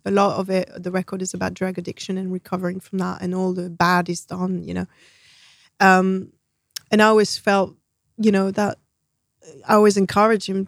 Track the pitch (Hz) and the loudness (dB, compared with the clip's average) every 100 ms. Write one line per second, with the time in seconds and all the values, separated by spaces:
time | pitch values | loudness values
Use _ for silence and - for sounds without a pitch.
0 | 196 196 202 - 190 185 - - 180 185 | -2 2 2 0 -2 -2 -4 -8 -6 -6
1 | - 190 185 180 185 180 185 185 175 - | -6 -8 -8 -6 -6 -4 -6 -6 -10 -10
2 | - 190 185 185 - 185 180 185 - 190 | -8 -6 -6 -8 -6 -6 -6 -8 -8 -6
3 | 185 - 180 185 185 180 180 170 170 180 | -6 -6 -6 -4 -4 -4 -6 -2 0 2
4 | 175 170 - 180 185 180 175 180 180 _ | 0 -6 -10 -6 -4 -6 -6 -8 -8 _
5 | _ _ _ _ _ _ _ - 196 185 | _ _ _ _ _ _ _ 2 4 4
6 | 190 190 180 _ _ _ _ - - 214 | 2 -2 -6 _ _ _ _ -20 -2 4
7 | 214 214 202 - 214 196 180 - _ _ | 6 4 2 -2 0 0 0 -6 _ _
8 | _ - 220 196 196 196 202 - _ _ | _ -2 2 2 0 -2 -4 -6 _ _
9 | _ _ _ _ - - - 214 214 202 | _ _ _ _ -20 -8 2 6 6 4
10 | 190 202 220 214 - 190 | 2 2 2 2 -2 -6